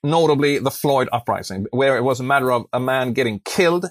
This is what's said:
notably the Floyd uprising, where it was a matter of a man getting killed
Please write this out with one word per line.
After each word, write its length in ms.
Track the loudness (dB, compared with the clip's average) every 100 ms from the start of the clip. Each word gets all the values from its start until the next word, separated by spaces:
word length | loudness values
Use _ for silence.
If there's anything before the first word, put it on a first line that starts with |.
notably 560 | -2 2 4 4 2 0
the 100 | -2
Floyd 400 | 0 0 2 2
uprising, 540 | -2 -2 -4 -4 -8 -4
where 260 | 0 2 2
it 60 |
was 160 | 0 -2
a 40 |
matter 280 | 0 0 2
of 140 | -2 -2
a 60 | -4
man 340 | -2 -2 -2
getting 260 | -2 -2 -4
killed 460 | -6 0 2 0 -4